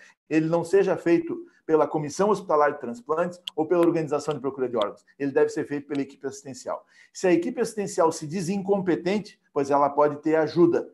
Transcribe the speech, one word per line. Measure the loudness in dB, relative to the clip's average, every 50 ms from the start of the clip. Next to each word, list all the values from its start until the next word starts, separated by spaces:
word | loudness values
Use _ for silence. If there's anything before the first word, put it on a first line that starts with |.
| -20 -20 _ _ _ 0
ele | 0 0 2 2
não | 0 0
seja | 0 2 4 4 4 4 0
feito | 0 2 2 4 4 2 0 -6 -8 -10 -16 _ _ _
pela | 2 4 4 4
Comissão | 2 0 -4 -4 -4 -2 0 0 2
Hospitalar | 0 0 -2 0 2 4 4 2
de | 0 -2
Transplantes | -8 -10 -10 -10 -6 -4 -2 -2 -2 -4 -6 -12 -14 -10 -4
ou | -4 -2
pela | 0 2 4 4
Organização | 2 2 0 -2 -2 -4 -4 -4 -4 -6
de | -4
Procura | -6 -6 -4 -4 -6 -4
de | -2
Órgãos. | -2 -2 -4 -6 -12 _ _ _
Ele | -6 -6 0
deve | 2 2 2 2
ser | 0 -4 -6
feito | -6 -6 -8 -6
pela | -6 -4 -6
equipe | -6 -6 -8 -10 -10
assistencial. | -10 -10 -12 -16 -16 -16 -12 -10 -10 -10 -10 _ _ _ _ -20 _
Se | -10 -2 2 2
a |
equipe | 2 2 2 -2 -2 -4
assistencial | -4 -4 -4 -8 -8 -6 0 2 2 2
se | 2 -2 -8
diz | -8 -6 -6 -4 -4
incompetente, | -4 -4 0 0 0 0 0 0 -2 0 0 -2 -2 -2 -4 -8 -18 _ _ _
pois | -4 -4 0 2
ela | 2 2 2 2
pode | 4 2 2 2 2
ter | -2 -2 0 2
ajuda, | 2 2 2 4 4 4 6 4 2 -2 -4